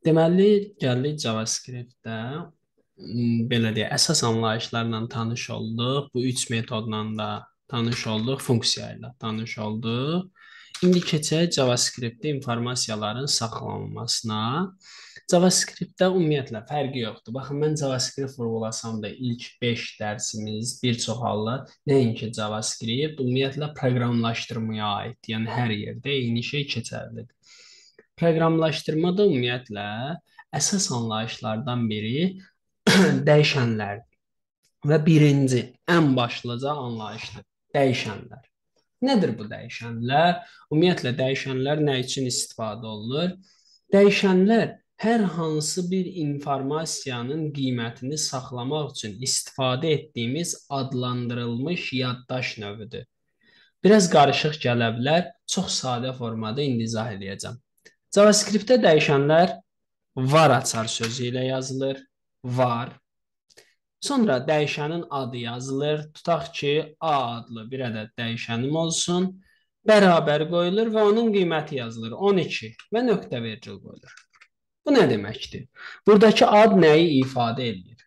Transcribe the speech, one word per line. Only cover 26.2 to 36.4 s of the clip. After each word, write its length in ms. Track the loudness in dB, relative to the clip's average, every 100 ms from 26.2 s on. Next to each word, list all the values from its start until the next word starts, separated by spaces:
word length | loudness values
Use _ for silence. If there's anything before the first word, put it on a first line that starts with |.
| -2 -2
şey 220 | -4 -6 -4
keçərlidir. 640 | -6 -8 -10 -12 -14 -16 _ _ -20 -20 -20 _ _ _ 0
Proqramlaşdırmada 1040 | 2 4 2 2 2 -2 -4 0 0 4
ümumiyyətlə 640 | 4 4 0 -4 -8 -8 -8 -6 -8 -10 _ _ -10
əsas 380 | -4 -2 -2 -2
anlayışlardan 960 | -2 -4 -4 -6 -8 -6 -6 -4 -2 -2
biri 540 | -2 -4 -2 -2 -4 -20 _ _ _ 2
<clears throat> 420 | 4 4 4 4
dəyişənlərdir. 800 | 6 6 2 0 0 -4 -8 -12 _ _ _ _ _ _ _
Və 140 | 0 2 6
birinci, 560 | 6 8 6 4 0 -2 _ 0
ən 240 | 4 4 4
başlıca 560 | 0 -4